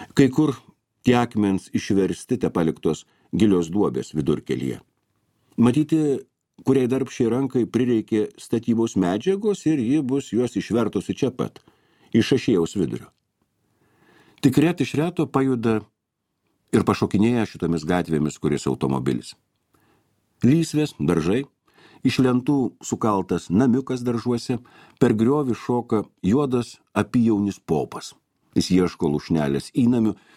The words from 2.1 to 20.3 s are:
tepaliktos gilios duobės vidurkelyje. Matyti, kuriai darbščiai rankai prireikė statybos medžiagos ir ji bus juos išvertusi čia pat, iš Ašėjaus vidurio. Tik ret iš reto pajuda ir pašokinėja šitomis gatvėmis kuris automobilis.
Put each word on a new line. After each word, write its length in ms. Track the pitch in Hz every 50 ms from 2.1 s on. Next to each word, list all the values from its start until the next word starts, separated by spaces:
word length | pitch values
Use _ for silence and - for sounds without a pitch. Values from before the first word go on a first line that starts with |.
| 85 - - - 127 117 -
tepaliktos 600 | 90 - 101 85 80 78 - - 85 78 - - _ _ _ _ _
gilios 400 | - - 98 110 98 90 85 80
duobės 400 | 85 101 101 76 64 65 58 - -
vidurkelyje. 680 | 76 73 65 76 - - - 65 62 64 65 58 - - _ _ _ _ _ _ _ _ _ _ _ _ _ _ -
Matyti, 600 | 117 120 123 147 151 147 - 160 156 147 139 117 - _ _ _ _ _ _ - - -
kuriai 240 | 135 139 127 120
darbščiai 400 | 127 131 135 123 - - 127 113
rankai 320 | 110 123 139 131 - 131 113 92
prireikė 600 | - 113 127 123 123 110 104 - - 107 107 - - -
statybos 580 | - - - 117 - - 117 113 113 117 - -
medžiagos 640 | 92 87 90 104 - 180 196 196 208 214 202 - - 151
ir 80 | 160 143
ji 240 | 117 110 135 160 147
bus 280 | 123 131 139 135 - -
juos 200 | 110 123 117 - 101
išvertusi 560 | 85 - 92 117 117 104 - 101 90 - 98
čia 160 | - - 127
pat, 300 | - - - 55 - - _ _ _ _ _ _ _ _ _ _
iš 240 | - 120 107 - -
Ašėjaus 400 | 127 - - 117 90 82 82 -
vidurio. 320 | 104 87 67 58 60 - - _ _ _ _ _ _ _ _ _ _ _ _ _ _ _ _ _ _ _ _ _ _ _ _ _ _ -
Tik 160 | 139 131 -
ret 240 | 139 165 175 175 131
iš 100 | - - 143
reto 260 | 151 170 170 - 160 123
pajuda 520 | - 135 135 135 131 120 110 120 110 107 101 - _ _ _ _ _ _ _ _ _ _ _ _ _ _ _ _ -
ir 80 | 117 101
pašokinėja 640 | - 104 - - 98 - 98 104 117 123 120 110 95
šitomis 400 | - - - 82 82 82 76 78
gatvėmis 500 | 90 90 85 80 80 76 73 76 69 -
kuris 280 | - 80 73 69 - -
automobilis. 640 | 65 65 - 67 65 65 64 67 64 58 - - - _ _ _ _ _ _ _ _ _ _ _ _ _ _ _ _ _ _ _